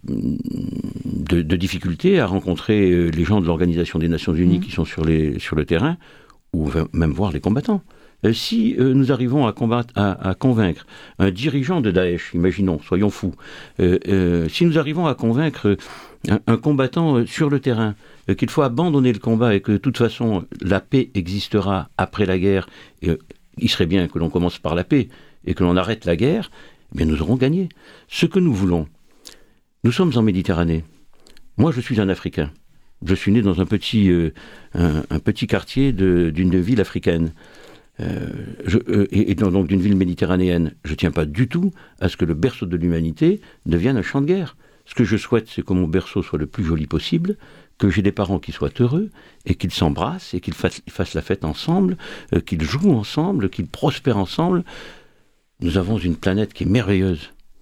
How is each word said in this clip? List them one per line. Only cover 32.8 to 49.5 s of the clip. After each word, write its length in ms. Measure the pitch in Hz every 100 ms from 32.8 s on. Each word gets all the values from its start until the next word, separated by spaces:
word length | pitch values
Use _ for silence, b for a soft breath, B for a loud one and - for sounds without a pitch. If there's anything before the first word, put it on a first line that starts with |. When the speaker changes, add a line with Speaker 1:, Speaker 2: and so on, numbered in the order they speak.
| - - 78
Speaker 1:
Je 80 |
suis 180 | 92 -
né 120 | 113
dans 180 | 98 87
un 40 | 90
petit, 440 | 101 - 110 98
euh, 240 | 87 80 B B B B
un, 300 | - 85 78 -
un 100 | 78
petit 260 | - 104 110
quartier 480 | 98 - - 139
de, 380 | 107 95 87 85
d'une 280 | 78 92 90
ville 220 | 90 120
africaine. 500 | 92 90 - 85 82 - B B B B B -
Euh, 280 | 82 - - - - - -
je, 140 | 107 -
euh, 160 | 107 98
et, 200 | 98 92
et 40 | 87
dans, 160 | 104
donc 160 | 95 95
d'une 120 | 95
ville 160 | 101 95
méditerranéenne. 800 | 90 87 80 92 92 87 80 -
Je 120 | 78 76
tiens 160 | 87
pas 140 | 85 76
du 220 | 78 127
tout 240 | 170 190 B B B
à 80 | 95
ce 80 | -
que 80 | 82
le 80 |
berceau 320 | 78 123 - 95
de 100 | 87
l'humanité 640 | 87 82 82 78 156 208 B B -
devienne 280 | 85 107 131
un 60 |
champ 200 | 87 143
de 40 | 143
guerre. 320 | 190 165 - b b -
Ce 100 | -
que 80 |
je 140 | 107 104
souhaite, 300 | - 117 -
c'est 160 | -
que 100 | -
mon 140 | 92 87
berceau 360 | 90 - 98
soit 160 | 82 78
le 80 | 76
plus 160 | -
joli 240 | 82 82 76
possible, 500 | 80 - 165 175 208 B B B _
que 120 | 101
j'ai 100 | 90
des 100 | 98
parents 280 | 95 95 92
qui 120 | -
soient 200 | - - -
heureux, 320 | 123 156 214 b b b
et 80 | -